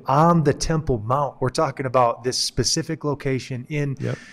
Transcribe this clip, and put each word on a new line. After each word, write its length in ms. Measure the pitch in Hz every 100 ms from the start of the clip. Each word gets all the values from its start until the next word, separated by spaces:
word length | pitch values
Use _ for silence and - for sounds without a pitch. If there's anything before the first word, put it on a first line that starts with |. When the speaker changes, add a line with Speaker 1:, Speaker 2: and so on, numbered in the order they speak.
| -
Speaker 1:
on 380 | 139 165 170
the 100 | 143
Temple 440 | 131 - 160 - 123
Mount. 360 | 107 135 139 -
We're 100 | 131
talking 340 | - 151 - 135
about 380 | 127 120 117
this 140 | 120 -
specific 680 | - - 120 - 151 156
location 600 | 147 139 139 131 - 127 123
in, 280 | 151 143 135
Speaker 2:
Yep. 180 | 123 135 -